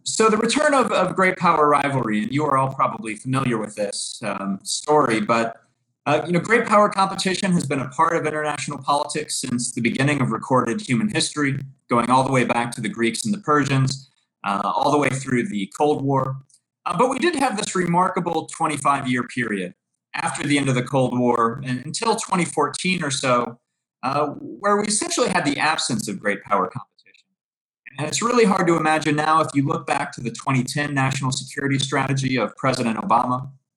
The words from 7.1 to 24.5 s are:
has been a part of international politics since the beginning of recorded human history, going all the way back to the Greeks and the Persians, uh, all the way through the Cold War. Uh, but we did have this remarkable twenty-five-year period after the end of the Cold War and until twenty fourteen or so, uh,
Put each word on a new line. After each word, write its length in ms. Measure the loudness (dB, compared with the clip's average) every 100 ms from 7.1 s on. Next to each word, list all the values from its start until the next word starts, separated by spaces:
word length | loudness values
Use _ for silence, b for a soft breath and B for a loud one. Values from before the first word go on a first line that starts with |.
| 0 -2 -2 0
has 140 | 0 0
been 140 | -4
a 80 | -4
part 280 | 0 0 2
of 80 | -2
international 520 | -4 -4 -6 -8 -8
politics 600 | -2 -2 -2 -6 -6 -6
since 340 | -4 -4 -4
the 100 | -2
beginning 400 | -2 2 2 2
of 80 | 0
recorded 480 | -2 0 0 2 -2
human 280 | -2 0 0
history, 500 | 0 -2 -2 -2 -2 -8 -12 -2
going 180 | 0 4
all 160 | 4
the 80 | 4
way 120 | 2
back 260 | 2 0 -2
to 100 | -4
the 80 | -6
Greeks 380 | -2 -2 0 -2
and 80 |
the 80 | -2 2
Persians, 580 | 2 4 2 2 -2 b b b _
uh, 200 | -4 -2
all 260 | 0 0 2
the 60 | 4
way 140 | 2
through 360 | 0 -2 0 0
the 200 | -4 -4 0
Cold 240 | 2 2
War. 360 | 2 0 0 -4 -12 _ _ _ -4
Uh, 100 | 2
but 140 | 2
we 80 | 2
did 180 | 0 2
have 220 | 0 0
this 160 | -4
remarkable 720 | -2 2 2 2 0 -2 -4 -6
twenty-five-year 760 | -4 -4 0 0 0 0 -2
period 500 | -2 -4 -4 -4 -6 -10 _ _ _
after 340 | -6 -4 -4 0
the 80 | 2
end 140 | 2
of 40 |
the 80 | 0
Cold 300 | 0 0 0 2
War 420 | 2 2 2 -2
and 220 | -6 -6
until 320 | -6 -4 -2 -2
twenty 300 | 0 -2 0
fourteen 580 | 0 -2 0 -2 -2
or 60 | -2
so, 480 | -2 2 2 0 -8 _ _ _ _
uh, 260 | -4 -2 -2 -4 -12